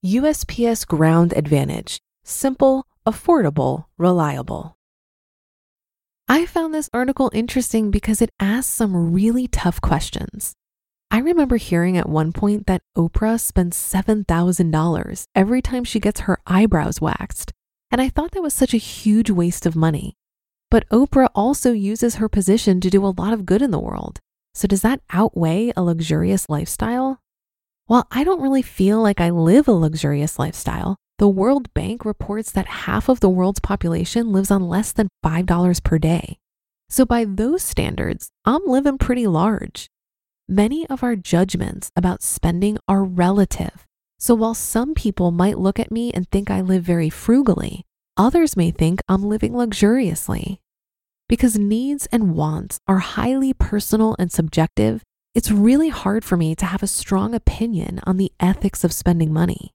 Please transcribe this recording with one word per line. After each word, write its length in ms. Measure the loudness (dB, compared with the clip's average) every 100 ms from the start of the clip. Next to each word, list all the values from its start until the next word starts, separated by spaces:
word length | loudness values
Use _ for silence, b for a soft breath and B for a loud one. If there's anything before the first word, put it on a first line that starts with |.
U 240 | 0 0 2
S 180 | -2 -6
P 200 | -2 0
S 180 | -2
Ground 480 | -2 2 4 6 4 2
Advantage. 640 | 0 0 0 -6 -10 -14 _ _
Simple, 640 | -12 -4 -4 2 2 2 -4 _ -4
affordable, 800 | -4 2 4 4 0 -2 -2 -8 _
reliable. 800 | 2 2 0 -2 -8 -10 -12 _ _ _ _ _ _ _ _ _ _ _ _ _ _ _ 0
I 180 | 0 2
found 280 | -2 -2
this 160 | -4 -4
article 380 | -4 -2 0 -2
interesting 580 | 0 -2 -4 -2 0 0
because 300 | -2 0 0
it 100 | 0 _
asks 340 | -2 0 -2
some 400 | -2 0 0 2
really 360 | 2 2 0 0
tough 320 | 0 0 0
questions. 760 | 0 0 -2 -8 -10 -10 -12 -14 _ _ _ _ _
I 80 | 0
remember 380 | 2 2 2 0
hearing 400 | 0 0 2 0
at 120 | 0
one 240 | 0 -2
point 340 | 0 0 0 0
that 160 | -2 _ -2
Oprah 440 | 0 0 0 -2
spends 360 | -2 0 -2 -4
seven 480 | -4 -2 0 -2
thousand 460 | 0 0 2 2 2
dollars 560 | 2 0 -2 -4 -10 -4
every 280 | 0 2 2
time 200 | 0 -4
she 140 | -4 -2
gets 220 | -2 -2
her 180 | -2 -4 0
eyebrows 540 | 2 4 2 0 -2
waxed, 520 | -4 -4 -8 -12 -14 -16 _ _ _
and 100 | -2
I 100 | 0
thought 200 | -2 -4
that 100 | -4
was 120 | -4
such 200 | 0 0
a 40 | 0
huge 520 | -4 -4 0 2 2
waste 360 | 2 0 0 -2
of 80 |
money. 400 | 2 0 0 -6 -14 _ _ _ _ _
But 180 | 2 4
Oprah 380 | 2 4 4 2
also 380 | 2 0 2 0
uses 440 | 0 -2 -2 -2 0
her 120 | -2
position 520 | 0 2 2 4 2
to 100 | 4
do 140 | 2
a 100 | 2 -2
lot 140 | -2
of 140 | -2 0
good 160 | 2
in 100 | 2
the 80 | 0
world. 400 | -4 -8 -10 -14 _ _ _
So 140 | -4 0
does 140 | 2
that 180 | 2 0 _
outweigh 640 | 0 0 0 0 0 -2
a 80 | 0
luxurious 640 | 0 0 -2 0 0 0 -2
lifestyle? 760 | -6 -6 -6 -4 -2 -4 -6 _ _ _ _ _ _ _
While 200 | 2 2
I 120 | -2
don't 200 | 0 0
really 180 | 0 0
feel 400 | -2 0 2 4
like 180 | 2 2
I 120 | 0
live 360 | 2 6 6 6
a 60 |
luxurious 680 | 4 2 0 -2 0 -2 -4
lifestyle, 580 | -6 -4 -8 -6 -6 -6 _ _
the 120 | 2
World 440 | 4 2 0 -2
Bank 320 | -6 -6 -6
reports 480 | -8 -8 -8 -8 -4
that 140 | -4 -6
half 420 | -8 -4 -2 2
of 120 | 4
the 100 | 4
world's 300 | 4 0 -2
population 720 | -4 -4 -2 -2 -2 -2 0
lives 200 | 0 2
on 180 | 0 0
less 240 | -2 -2
than 160 | -2 -2 _
five 240 | -2 -2 0
dollars 340 | 2 2 2
per 180 | 0 0
day. 400 | 2 0 -4 -16 _ _ _ _ _
So 160 | 2 2
by 180 | 2
those 380 | 0 -2 -2 -2
standards, 640 | -4 -4 -4 -4 -4 -6 -10 _
I'm 220 | 0 0 2
living 320 | 2 2 0
pretty 280 | 0 0 2
large. 600 | 2 2 0 -6 -12 -18 _ _ _ _ _ -2
Many 400 | 2 2 0 -4
of 140 | -4
our 140 | -2 -2
judgments 720 | 0 0 2 -2 -6 -8 -6 -2
about 260 | -2 -2
spending 540 | -6 -2 -2 0 -2 -2 0
are 180 | 0
relative. 840 | 0 0 2 4 2 0 -8 -12 _ _ _ _
So 160 | 2
while 200 | 2 2
some 380 | -2 -4 -2 -2
people 380 | -2 -2 0 0
might 280 | 2 0 2
look 220 | -2 -2
at 100 | -4
me 220 | -4 -4
and 180 | -6 -2
think 200 | -4 -2
I 100 | -4
live 240 | 0 0
very 240 | 2 0 0
frugally, 760 | -4 2 2 4 0 -2 -10 -18 _ _ 2
others 360 | 4 4 2
may 160 | 2 0
think 300 | 2 0 0 0
I'm 140 | 0
living 340 | 0 -2 -2 -2
luxuriously. 1040 | -4 2 2 4 0 -4 -6 -8 -8 -12 _ _ _ _ _ _ _
Because 260 | 2 2 2
needs 460 | 0 0 -2 -4 -2
and 220 | 0 0
wants 440 | 0 -2 -4 -8 -10 0
are 120 | 0
highly 560 | 0 -4 -2 0 0
personal 600 | 0 0 0 0 2 2 0
and 120 | -4
subjective, 720 | 0 0 2 0 2 0 0 _ _ _
it's 160 | -2 2
really 380 | 4 6 4 2
hard 380 | 0 -2 -2 0
for 100 | 0
me 180 | 0
to 120 | 0 -4
have 160 | -4
a 40 | -4
strong 480 | -6 -2 -2 0
opinion 640 | 0 -2 0 -2 -2 -4 -6
on 140 | -2 0
the 120 | -2 _
ethics 460 | 0 0 -2 0
of 80 | -2
spending 400 | 0 0 2 2
money. 380 | 0 -2 -4 -12